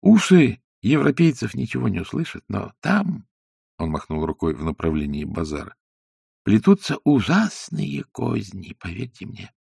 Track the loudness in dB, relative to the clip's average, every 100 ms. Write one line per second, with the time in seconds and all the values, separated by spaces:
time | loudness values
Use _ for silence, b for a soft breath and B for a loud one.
0 | 6 6 8 6 6 2 _ _ 0 2
1 | 2 4 2 2 -6 -6 -6 -2 -2 -4
2 | -4 -6 -6 -8 _ -8 -8 _ -2 0
3 | 0 -6 -10 _ _ _ _ _ -6 -6
4 | -6 -4 -4 -2 -4 -2 -4 -2 -2 -2
5 | -4 -6 -6 -6 -6 -8 -10 -20 _ _
6 | _ _ _ _ 0 2 6 4 2 -2
7 | 2 2 4 2 0 -4 -10 -8 -6 -6
8 | -10 -8 -4 -4 -6 -14 -16 -14 -14 -10
9 | -12 _ -18 -16 -20 _